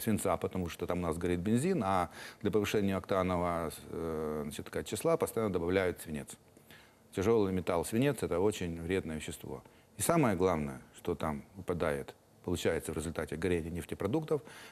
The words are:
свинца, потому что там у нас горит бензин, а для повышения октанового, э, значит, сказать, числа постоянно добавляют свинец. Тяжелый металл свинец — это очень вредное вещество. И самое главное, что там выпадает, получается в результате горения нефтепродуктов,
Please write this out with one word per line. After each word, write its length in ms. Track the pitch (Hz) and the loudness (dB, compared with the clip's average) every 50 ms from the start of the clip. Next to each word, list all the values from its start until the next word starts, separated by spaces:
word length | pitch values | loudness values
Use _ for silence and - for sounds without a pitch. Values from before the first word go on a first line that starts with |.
свинца, 360 | - 120 107 - - 95 85 | -2 0 0 2 2 0 0
потому 320 | 82 - - - 95 90 85 | 0 0 -2 -2 -2 -4 -4
что 180 | - - - | -4 -6 -4
там 120 | - 87 87 | -2 -2 0
у 40 | 90 | 0
нас 140 | 82 78 85 | 0 -2 0
горит 220 | 90 87 87 90 | 0 0 0 0
бензин, 420 | 87 104 113 120 139 185 196 156 107 | 2 2 2 2 2 2 0 0 2
а 240 | 95 98 92 87 82 - - - - - - - | 2 2 2 2 0 -4 -12 -16 -16 -12 -4 -2
для 80 | 104 | 2
повышения 460 | 87 107 104 - - 110 98 98 95 | 2 2 2 2 2 2 2 2 2
октанового, 760 | 92 95 - 101 95 92 92 92 87 87 87 85 85 85 76 - - - 73 - | 0 0 0 2 2 2 2 2 2 2 0 0 0 -2 -4 -6 -8 -12 -10 -8
э, 480 | 80 82 82 80 78 78 76 76 78 73 | -6 -4 -4 -2 -2 -2 -2 -4 -4 -4
значит, 240 | 73 71 - 90 | -6 -6 -8 -10
сказать, 200 | - - 82 78 - | -6 -6 -6 -6 -4
числа 280 | - 104 - 160 165 | -6 -2 0 2 2
постоянно 360 | 156 - - - 117 110 107 87 | 2 2 0 0 0 0 0 0
добавляют 480 | 90 82 87 92 98 95 90 85 - | 0 0 2 2 4 4 2 0 -2
свинец. 280 | - 85 78 71 69 - - - - - - - - - - - - - - - - - - | -6 -8 -8 -8 -8 -8 -14 -18 -18 -20 -20 -20 -20 -20 -20 -20 -20 -20 -20 -20 -20 -10 -4
Тяжелый 360 | 101 92 107 117 113 101 95 92 | 0 2 4 6 4 4 4 2
металл 320 | 92 85 - 90 85 80 | 0 0 0 0 0 0
свинец — 380 | - 107 113 135 143 139 - - | 0 0 2 2 2 2 0 -2
это 160 | 80 85 85 | 0 0 2
очень 400 | 95 107 101 - 92 85 82 82 85 | 2 2 2 0 -4 -4 -4 -4 -2
вредное 340 | 82 95 95 - 78 80 | 0 0 0 0 -2 -6
вещество. 460 | 78 - - 82 - - - - 65 - - - - - _ - - | -6 -6 -8 -10 -10 -10 -10 -10 -10 -12 -16 -20 -20 -20 _ -8 -4
И 40 | - | 2
самое 340 | - 170 170 147 117 98 | 4 6 6 6 6 6
главное, 420 | 82 92 92 87 78 73 71 65 62 - - - | 6 6 4 4 4 2 -2 -4 -8 -12 -16 -18
что 180 | - - - 87 | -10 -4 -4 -2
там 280 | - - 80 78 69 - - - | -2 -2 -2 -4 -4 -8 -12 -14
выпадает, 580 | 98 92 - 90 82 90 80 73 69 65 - - - _ _ - - - | -12 -4 -2 -2 0 2 0 0 0 -4 -6 -12 -18 _ _ -20 -10 -4
получается 480 | 90 90 85 - 104 82 78 - - 78 | -2 -2 2 2 2 2 2 -2 -4 -4
в 40 | |
результате 400 | 78 76 82 78 82 80 73 73 | -4 -4 -4 -4 -4 -6 -6 -4
горения 340 | 76 85 92 90 85 78 82 | -2 0 2 2 2 0 -2
нефтепродуктов, 680 | 85 85 78 - 85 - - - 143 160 156 156 160 143 - - - - - - | -6 -6 -6 -6 -6 -4 -2 0 0 0 0 0 -2 -2 -2 -6 -18 -18 -18 -18